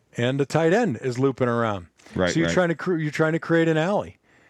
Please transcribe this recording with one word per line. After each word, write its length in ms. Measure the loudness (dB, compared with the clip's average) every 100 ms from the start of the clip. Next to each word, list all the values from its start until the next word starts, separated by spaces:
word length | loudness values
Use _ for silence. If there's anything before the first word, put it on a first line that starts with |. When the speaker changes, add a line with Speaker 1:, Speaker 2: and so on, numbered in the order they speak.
| _ -2
Speaker 1:
and 240 | -2 0
the 40 | 0
tight 280 | 2 2
end 240 | 2 2 -2
is 160 | -4 0
looping 300 | 0 0 0
around. 400 | 0 0 -2 -8 _ -12 -2
Speaker 2:
Right, 160 | 0
Speaker 1:
So 60 | 0
you're 80 | 0
Speaker 2:
right. 60 |
Speaker 1:
trying 160 | 2 0
to 60 | -2
cre-, 220 | -4 -2
you're 140 | -4
trying 220 | 0 0
to 60 | 0
create 300 | 0 2 2
an 80 | 2
alley. 400 | 0 -2 -4 -12 _ _ _